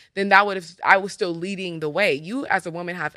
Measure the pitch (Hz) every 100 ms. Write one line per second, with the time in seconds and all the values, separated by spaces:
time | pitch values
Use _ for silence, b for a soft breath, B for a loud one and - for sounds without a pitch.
0 | b 190 202 196 208 190 165 - - 190
1 | 196 - 185 165 185 196 185 165 156 156
2 | 202 143 160 254 - 190 175 165 175 180
3 | 151